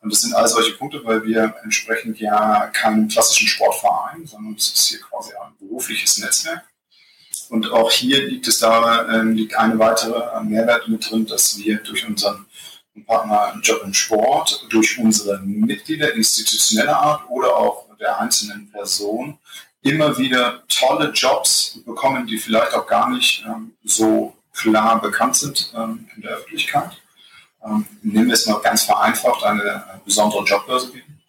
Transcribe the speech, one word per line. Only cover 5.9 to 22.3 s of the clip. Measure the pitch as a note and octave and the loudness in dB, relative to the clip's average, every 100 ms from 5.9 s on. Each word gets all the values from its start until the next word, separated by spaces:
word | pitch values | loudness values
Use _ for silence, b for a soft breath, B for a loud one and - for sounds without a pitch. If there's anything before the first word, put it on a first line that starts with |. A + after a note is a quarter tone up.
| - - - | -2 0 0
Netzwerk. | - - - - - _ _ B B B B B - | -2 -4 -4 -8 -12 _ _ B B B B B -6
Und | A2+ A2 | -4 0
auch | A#2 A2+ | 2 2
hier | A2+ B2 C#3 C3+ | 2 2 0 0
liegt | B2+ - | -4 -2
es | - | 2
da, | A2+ A2+ A#2 A#2 A#2 | 4 4 4 2 2
ähm, | A2+ A2+ | 2 2
liegt | A2 A2 | 2 0
eine | - A2 A2 | 2 2 4
weitere, | A2 A2+ A2+ A#2 - | 4 4 0 -4 -4
äh, | A2 | -6
Mehrwert | G#2+ G#2+ A#2 A#2+ A2+ | -2 0 2 0 0
mit | A2 - | -4 0
drin, | A2 A2 | -2 0
dass | - - G#2 | 0 0 0
wir | G#2+ G#2+ | -2 -2
durch | - A2 | -4 -8
unseren | A2 G#2 G2+ G2+ - B B B _ | -6 -2 -2 -4 -14 B B B _
und | G#2+ | -20
Partner | G#2+ A2+ G#2+ G#2 G#2 G#2+ | 0 0 2 2 2 0
Job | - A2+ | -2 -2
im | G2 | -2
Sport | G2 - A2 A#2+ C#3 - - - | -2 0 2 4 2 0 -4 0
durch | A2+ G#2+ - | 2 2 2
unsere | A2+ G#2 G2+ G2 | 2 2 0 -4
Mitglieder | G2 G#2 A2+ - - D#3 D3+ | -4 0 0 -2 -6 -2 0
institutioneller | A2+ - - G#2+ - - G#2+ - - | 0 0 0 -2 0 2 2 2 4
Art | D3+ D3+ - | 2 0 -4
oder | - - | -2 2
auch | - G#3 - - _ | 2 2 -2 -14 _
der | - - | -4 -2
einzelnen | - - G#2 G#2 - | -2 -2 -4 -12 -14
Person | G#2 G2 - G#2 A2+ C#3 D3+ B B B _ | -12 -6 -4 -4 -4 -6 -14 B B B _
immer | C3+ D#3 D3+ A#2+ | -2 2 2 2
wieder | C3 B2+ B2 - _ | 0 2 0 -2 _
tolle | - D#3+ D#3+ D3 | 2 2 2 0
Jobs | - B2+ - - - - A2+ | 0 2 2 2 0 -2 -8
bekommen, | A#2 A2 C3+ C3 | -14 -2 -2 -2
die | A#2 | -6